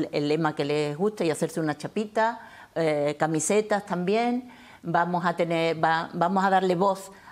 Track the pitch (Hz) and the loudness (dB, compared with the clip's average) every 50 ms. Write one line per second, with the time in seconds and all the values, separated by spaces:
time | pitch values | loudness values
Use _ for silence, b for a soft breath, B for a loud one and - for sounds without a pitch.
0 | 151 - - 151 147 147 156 165 165 151 143 - 143 143 147 151 151 147 147 151 | 0 -2 -2 -2 0 0 0 2 0 0 0 -2 -2 0 0 0 0 -2 -2 -2
1 | 196 214 208 - 180 160 147 - 165 156 - 175 160 151 147 - - 143 - 208 | -2 -2 -2 0 0 0 0 0 -2 -4 -2 -2 -2 -2 -4 -4 -6 -8 -6 -6
2 | 220 214 - 220 220 226 240 - B B B B B B - 165 165 156 151 147 | -6 -2 0 0 0 0 0 -4 B B B B B B -4 -2 0 0 2 2
3 | 143 147 147 - 156 156 160 156 - - 202 214 214 208 214 196 - - 180 175 | 0 0 0 0 0 0 0 0 0 2 2 2 2 2 0 -2 -2 -4 -4 -2
4 | 180 190 208 226 240 240 240 254 254 B B B B B B B B 170 165 170 | 0 0 0 2 2 0 -2 -4 -6 B B B B B B B B -2 0 0
5 | 170 175 180 170 175 175 170 175 170 165 170 165 165 165 160 160 160 160 165 165 | 2 2 0 0 0 0 0 0 0 0 2 2 2 0 0 2 2 2 2 2
6 | 165 - - 175 170 175 196 190 190 196 190 185 190 185 180 170 196 196 190 190 | -2 -4 -2 0 0 2 2 2 2 4 4 4 4 4 2 2 2 2 0 0
7 | - - B B B B | -6 -16 B B B B